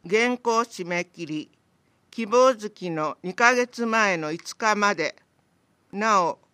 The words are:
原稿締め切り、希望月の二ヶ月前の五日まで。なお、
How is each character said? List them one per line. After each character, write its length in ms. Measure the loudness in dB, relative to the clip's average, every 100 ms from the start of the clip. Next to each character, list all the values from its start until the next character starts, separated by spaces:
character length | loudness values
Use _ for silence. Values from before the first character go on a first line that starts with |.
| -2
原 300 | 0 0 -2
稿 220 | 0 0
締 260 | -2 -8 -6
め 200 | -6 -6
切 200 | -12 -10
り、 240 | -10 -10 _ _ _ _ _ _
希 160 | -10 0
望 260 | 4 4
月 380 | 2 -8 -10 -6
の 260 | -4 -4 -6
二 100 | -10
ヶ 220 | 2 4 4
月 300 | -2 -4 -2
前 320 | 2 2 0
の 140 | -4
五 240 | -8 -10 -2
日 200 | 0 2
ま 180 | 2
で。 220 | 0 -4 -6 _ _ _ _ _ _ _
な 300 | -4 2 4
お、 160 | 2 -4 _